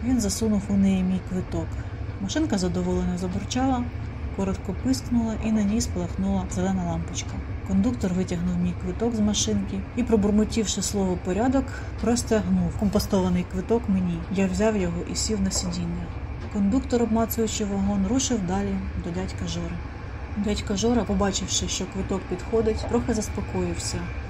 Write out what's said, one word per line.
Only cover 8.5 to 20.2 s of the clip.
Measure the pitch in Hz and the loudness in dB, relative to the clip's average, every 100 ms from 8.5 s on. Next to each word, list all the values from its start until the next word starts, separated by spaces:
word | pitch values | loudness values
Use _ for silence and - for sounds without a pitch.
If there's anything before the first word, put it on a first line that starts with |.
| 175 | 0
мій | 180 175 | 0 -2
квиток | 180 175 233 | -4 -2 0
з | 220 | 2
машинки | 208 208 - 208 190 196 - - | 2 2 0 0 -2 -4 -4 -2
і, | |
пробурмотівши | 233 226 202 208 214 - 208 - | 2 4 4 4 4 2 0 -2
слово | 190 208 190 180 | -2 0 0 0
"порядок", | - 185 254 269 262 - - - | 0 0 2 2 0 -6 -8 -2
простягнув | 214 240 - 220 180 185 175 - | 0 0 2 2 4 2 2 2
компостований | 208 202 - 196 185 180 180 | 2 2 2 2 4 2 0
квиток | 185 175 226 233 | -4 0 0 2
мені. | 190 180 170 - | 2 2 -2 -2
Я | 185 190 | 0 2
взяв | 185 220 214 | 4 2 2
його | 180 170 - | 0 -2 -4
і | 180 | -2
сів | - 214 | 0 0
на | 190 | 0
сидіння. | - 190 175 170 175 175 - - - - | 0 -2 -2 -4 -4 -6 -8 -8 -8 -6
Кондуктор, | 208 196 254 254 240 | 0 2 2 2 2
обмацуючи | 233 220 220 - 220 - | 4 2 2 0 -2 0
вагон, | 208 202 196 202 190 | -2 0 0 2 2
рушив | 262 - 233 175 | 2 2 0 0
далі | 196 202 196 190 180 | 0 0 -2 -4 -6
до | 175 | -4
дядька | 170 185 - 175 | -4 -4 -4 -4
Жори. | 170 170 175 - - - - | -4 -4 -6 -8 -10 -10 -10